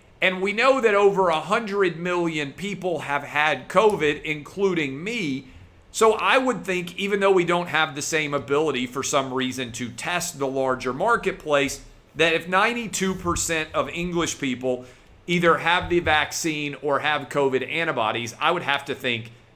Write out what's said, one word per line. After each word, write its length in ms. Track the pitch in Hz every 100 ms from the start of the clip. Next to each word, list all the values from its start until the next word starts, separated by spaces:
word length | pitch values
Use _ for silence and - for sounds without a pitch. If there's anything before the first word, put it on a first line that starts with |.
| - -
And 200 | 185 185
we 100 | 196
know 300 | 208 262 269
that 120 | 226
over 360 | 202 202 185 185
a 100 | 156
hundred 580 | 151 226 220 202 185 160
million 540 | 180 180 170 156 139
people 480 | 131 202 175 180 156
have 240 | 131 143
had 460 | 135 143 156 135 -
covid, 520 | 185 220 180 151 147
including 800 | 160 151 139 185 196 165 139 135
me. 460 | 190 240 156 135 - - - - -
So 220 | - 220
I 240 | - 185 262
would 280 | 254 196 175
think, 320 | 180 175 -
even 240 | 196 202
though 100 | 196
we 140 | 190 170
don't 220 | 175 175
have 280 | 151 151 143
the 60 |
same 320 | - 160 151
ability 540 | 143 113 143 156 127 123
for 140 | 139
some 320 | 127 147 135
reason 380 | 127 127 127 120
to 160 | 117 120
test 480 | 120 165 175 175 139
the 100 | 135
larger 440 | 135 131 127 127
marketplace, 880 | 131 214 233 185 - 151 143 139 - - - - 139
that 180 | 165
if 160 | 160 170
ninety-two 680 | 185 220 240 220 - 190 185
percent 540 | 175 170 - 165 156
of 140 | 151 135
English 500 | 160 175 170 160 -
people 460 | 135 123 127 123 123 - - - -
either 300 | 175 170 147
have 320 | 156 180 165
the 120 | 175
vaccine 720 | 160 151 143 - 165 151 147 139
or 180 | 147 135
have 300 | 143 147 131
covid 380 | 147 135 131 131
antibodies, 640 | 156 165 131 110 117 117 -
I 120 | 151
would 120 | 175
have 200 | 135 139 -
to 100 | 127
think 360 | 131 117 113 - -